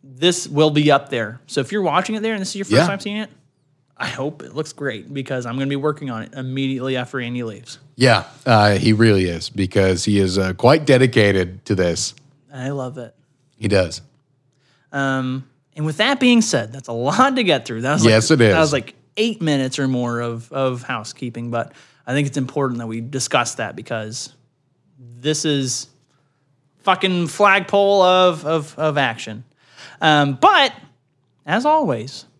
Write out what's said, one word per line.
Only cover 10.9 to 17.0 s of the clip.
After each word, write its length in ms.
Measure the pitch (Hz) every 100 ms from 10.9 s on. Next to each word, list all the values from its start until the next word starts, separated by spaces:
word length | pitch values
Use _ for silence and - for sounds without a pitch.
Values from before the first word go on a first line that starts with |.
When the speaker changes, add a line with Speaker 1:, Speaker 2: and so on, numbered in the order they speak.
| 127 127 117 101 95 90 92
Speaker 2:
to 80 | -
this. 400 | 95 87 85 - - _ _ _
Speaker 1:
I 160 | 131 131
love 300 | 139 127 123
it. 160 | 113 _ _ _ _ _
Speaker 2:
He 100 | 107
does. 340 | 98 87 - - _ _ _ _ _ _ _ _
Speaker 1:
Um, 540 | 139 135 131 127 131 131 _ _
and 80 | 156
with 140 | 151 151
that 220 | 233 269
being 240 | 247 240
said, 280 | 220 131 110
that's 140 | 131 120
a 40 |
lot 420 | 117